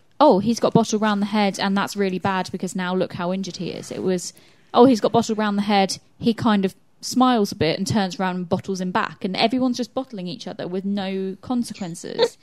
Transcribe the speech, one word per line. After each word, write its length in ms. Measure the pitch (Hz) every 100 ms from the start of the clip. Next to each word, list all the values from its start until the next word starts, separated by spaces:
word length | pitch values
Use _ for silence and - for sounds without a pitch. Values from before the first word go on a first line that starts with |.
| - -
"Oh, 200 | 294 196
he's 200 | 214 226
got 140 | 202
bottled 280 | 226 220 214
round 200 | 214 202
the 60 | 202
head 300 | 214 202 190
and 160 | 196 196
that's 180 | 196 202
really 240 | 190 190
bad 300 | 196 190 185
because 240 | 185 185 190
now 180 | 180
look 200 | 185 -
how 180 | - 175
injured 240 | 190 180 -
he 140 | 170
is." 180 | - -
It 140 | -
was, 280 | 165 185 - - - _ _ -
"Oh, 100 | 254
he's 140 | 214
got 100 | -
bottled 240 | 233 226 214
round 180 | 214 202
the 40 |
head." 340 | 208 202 190 - - -
He 140 | 240 214
kind 300 | 240 208 190
of 100 | - _ _
smiles 500 | - 247 254 240 202
a 40 | -
bit 220 | 156 -
and 80 | 190
turns 320 | 226 190 175
around 160 | 185 180
and 140 | 175
bottles 300 | 185 - 185
him 100 | 185
back, 320 | 220 202 160 196
and 100 | 180
everyone's 420 | 220 254 254 247
just 160 | 240
bottling 340 | 262 269 202 180
each 180 | - 185
other 220 | - 180
with 160 | 190 196
no 500 | 202 190 190 190 185
consequences. 960 | - 247 233 - 180 170 - - 508 -